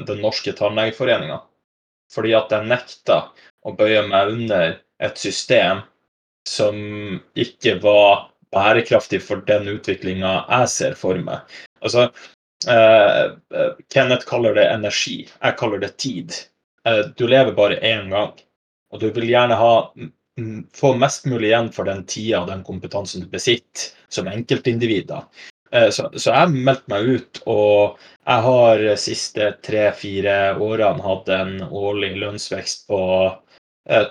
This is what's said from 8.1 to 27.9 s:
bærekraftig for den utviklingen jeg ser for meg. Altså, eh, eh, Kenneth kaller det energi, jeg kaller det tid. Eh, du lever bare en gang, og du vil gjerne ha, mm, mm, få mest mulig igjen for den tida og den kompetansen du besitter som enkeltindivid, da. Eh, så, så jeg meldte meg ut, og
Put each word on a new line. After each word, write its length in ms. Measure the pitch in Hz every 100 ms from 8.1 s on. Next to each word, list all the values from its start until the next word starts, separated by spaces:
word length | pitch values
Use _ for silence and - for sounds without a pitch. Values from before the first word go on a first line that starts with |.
| 98 - _ _
bærekraftig 720 | 98 101 117 - 110 - 95
for 220 | - 95 98
den 220 | 104 101
utviklingen 560 | 107 - 95 95 92
jeg 440 | 95 95 - 123 117
ser 260 | - 67
for 200 | - 92 92
meg. 280 | - - - - - _
Altså, 320 | 110 123 123 - - _ _ _
eh, 680 | - 117 110 110 101 - - - _
eh, 260 | - - - _
Kenneth 380 | 135 127 123 -
kaller 280 | 120 113
det 120 | 104 -
energi, 540 | 110 104 - - - -
jeg 280 | _ 127 -
kaller 220 | 117 98
det 140 | 98 -
tid. 380 | 135 95 80 - - _ _ _ 117
Eh, 180 | 110 104
du 120 | - 120
lever 240 | 131 131
bare 240 | 95 101 87
en 320 | 110 110 95
gang, 220 | 98 101 - _ _ _ _ _
og 80 | -
du 60 | 110
vil 180 | 117 113
gjerne 240 | 120 123
ha, 380 | 110 117 113 -
mm, 180 | - 80 _ _ -
mm, 220 | 110 110 -
få 240 | - 139
mest 320 | 120 143 - 131
mulig 260 | 117 107
igjen 180 | 117 113
for 140 | -
den 180 | 98 98 90
tida 340 | - 110 95
og 80 | 90
den 140 | 95
kompetansen 580 | 92 92 90 101 95 92
du 60 | 87
besitter 600 | 95 123 117 - - - - _
som 200 | - 92
enkeltindivid, 800 | 110 117 131 131 117 117 98 80
da. 160 | 73 - - - _ _
Eh, 220 | 120 110
så, 180 | - -
så 220 | - -
jeg 220 | 131 175 135
meldte 340 | 131 127 -
meg 160 | 101 120
ut, 360 | 120 - -
og 580 | - 107 104 104 104